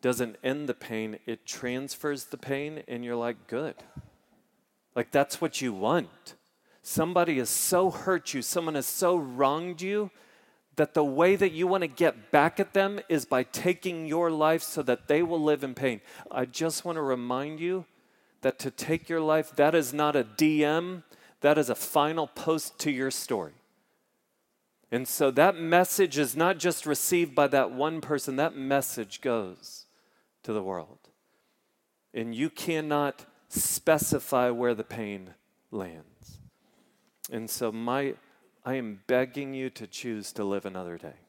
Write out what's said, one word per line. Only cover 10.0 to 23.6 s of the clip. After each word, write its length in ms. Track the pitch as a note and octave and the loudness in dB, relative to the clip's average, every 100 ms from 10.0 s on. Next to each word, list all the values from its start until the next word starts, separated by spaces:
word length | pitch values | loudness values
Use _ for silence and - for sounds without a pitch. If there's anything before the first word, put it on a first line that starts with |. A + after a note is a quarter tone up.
| G#3 _ _ _ _ _ _ - | -4 _ _ _ _ _ _ 0
that 180 | D3+ | 2
the 80 | E3+ | 2
way 320 | C#3+ C3+ F3 | 2 4 4
that 160 | G3 G3 | 6 2
you 160 | D#3 F3+ | 2 0
want 140 | F#3+ | 0
to 60 | E3 | -2
get 420 | B2+ E3 A#2+ - | 2 2 2 2
back 300 | D3+ D#3 - | 4 4 2
at 140 | G3 | 0
them 260 | G3 G3 G3+ - | 2 2 -2 0
is 160 | D#3+ | -2
by 180 | A#2+ C3 | 2 0
taking 640 | B2+ - F3+ F3 F#3+ E3+ D#3+ | 0 -2 0 0 -2 -6 -2
your 240 | D#3+ E3+ | 0 2
life 320 | D#3+ D#3 D#3+ | 4 4 2
so 200 | - - | 0 -4
that 240 | C3 B2 - | 0 0 2
they 120 | D3 | 2
will 220 | E3+ E3+ | 4 2
live 220 | D3+ D3 | 2 2
in 100 | C3+ | 0
pain. 260 | B2 C3+ A2 - - - | -2 -2 -2 -10 -20 -8
I 140 | - | -4
just 400 | B2+ B2 D#3+ D#3+ | -4 -2 -4 -4
want 100 | F3 | -6
to 80 | D#3+ | -4
remind 560 | C#3 B2+ A#2+ B2+ C#3+ D#3 | -2 -2 -2 -4 -4 -6
you 260 | E3+ F#3 E3+ _ _ _ _ _ | -4 -4 -6 _ _ _ _ _
that 180 | C3 - | -2 -2
to 100 | C3+ | -8
take 380 | - - D#3+ - | -8 -4 -4 -2
your 120 | E3 | -2
life, 360 | D#3 D#3 D#3 - | 2 2 2 4
that 180 | D3 | 6
is 180 | D#3+ C3 | 6 2
not 220 | C#3+ D3+ | 0 2
a 80 | D3 | 2
D 420 | A2 G#2+ D#3 D3+ | 0 2 4 4
M, 380 | D3 D#3+ F3 F#3 - - - _ | 4 2 -2 -10 -14 -20 -20 _
that 180 | C#3+ D3+ | 4 4
is 100 | B2+ | 2
a 60 | |
final 540 | A2+ - D#3 D3 E3 D3 | -2 0 2 2 0 -4
post 500 | - - D#3+ - - | -4 0 0 -2 -4
to 140 | D#3 | -4
your 180 | C3 C3+ | -2 -2
story. 440 | - - A2 D#2+ - | -4 -4 -4 -4 -12